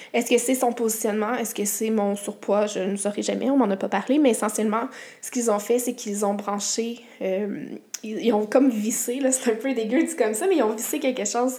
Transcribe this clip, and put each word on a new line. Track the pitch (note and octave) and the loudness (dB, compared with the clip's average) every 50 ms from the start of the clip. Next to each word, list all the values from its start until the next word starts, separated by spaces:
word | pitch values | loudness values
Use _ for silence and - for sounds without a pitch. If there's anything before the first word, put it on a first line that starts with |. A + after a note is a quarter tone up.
| - - - | -8 -2 0
Est-ce | A#3 A#3+ - | 0 2 4
que | B3 | 2
c'est | A#3 A#3+ - C4 | 4 4 2 0
son | B3+ B3 A#3+ A#3 | 2 2 0 0
positionnement ? | - A#3 A3 A3 - - G#3 G#3 G#3+ G#3 A3 B3+ | 0 0 -2 -2 -2 -2 -2 0 0 0 0 -2
Est-ce | A3+ A3+ G#3 - | -2 -4 -4 -4
que | - G3+ | -4 -4
c'est | G3+ - - A3 A3 | -4 -2 -2 0 0
mon | A3 G#3+ G3+ G3+ G3+ | 2 2 2 0 0
surpoids ? | G3+ - G#3 G#3 - - A#3 G3 G#3 G#3 | -2 -4 -8 -10 -6 -2 0 2 2 2
Je | G#3 - F#3+ | 0 0 -2
ne | F#3 F#3+ G3+ | -2 -2 -2
saurais | G3+ G3+ G#3 G#3 A3 | -2 -2 -4 -4 -4
jamais, | G#3 G3+ G3 G3 G#3+ B3+ | -2 -2 -2 0 0 2
on | C#4 | 4
m'en | C#4 A#3 G3+ | 4 4 4
a | G3 | 2
pas | G3 - | 0 -2
parlé, | G3+ G3+ G3+ G3+ - C4+ D#4 | -2 -2 -2 0 2 4 4
mais | D4 B3 | 6 4
essentiellement, | A3 - G#3+ G#3 G#3+ A3 G#3+ A3 A3 A3+ B3 C4 - - - - - - | 4 2 0 -2 -2 0 0 0 0 -2 -2 -4 -8 -12 -18 -18 -18 -16
ce | - - | -12 -8
qu'ils | - B3+ A3+ A#3 | -4 -2 0 2
ont | G3+ G#3 | 0 0
fait, | G#3 - A#3+ B3 | 2 2 0 0
c'est | B3 B3+ B3 | 0 -2 -4
qu'ils | - - G#3+ G3+ G3+ G#3+ | -6 -6 -6 -4 0 0
ont | G3+ G3+ | 0 0
branché, | G3+ G3+ G3+ G3+ G3+ - - - A#3 A3+ A#3 A#3+ B3 - - - - | -2 -4 -4 -4 -4 -2 -4 -2 -2 -4 -4 -6 -10 -14 -18 -10 -6
euh, | F#3+ F#3+ F#3 F#3+ G#3 G3+ - D3+ - - - - - _ - - - | -4 -2 -2 -2 -2 -4 -6 -6 -8 -10 -12 -14 -14 _ -14 -12 -10
ils, | G#3+ A3 F#3 | -8 -6 -2
ils | - A#3 G#3+ | 2 2 2
ont | G#3 G#3+ | 2 2
comme | G#3+ - C4 C#4+ C4 | 4 4 4 6 4
vissé, | A3 G#3 G#3 A3 B3+ - - - A#3+ C#4 | 4 2 0 -2 -2 -2 -2 -2 -2 0
là, | C4+ C4 | 2 2
c'est | B3+ - - B3 | 2 2 2 0
un | G#3+ | 0
peu | A3 C4+ C4+ C4 | 0 0 -2 -2
dégueu | A3+ G#3+ G#3 B3+ D#4+ D#4+ | -2 0 2 2 2 2
dit | - - | 2 2
comme | - A#3+ A3+ A3 | 0 0 0 0
ça, | - F4+ | 0 2
mais | G4 F#4 | 2 4
ils | D4+ A3 | 4 4
ont | G#3+ A#3 | 2 0
vissé | A3+ - - D4+ C#4+ | -2 -4 -4 -4 -2
quelque | C#4+ C4 B3+ A#3 A3 | 0 0 0 0 -2
chose, | A3+ - A#3+ B3 B3+ B3+ | -2 0 0 0 0 0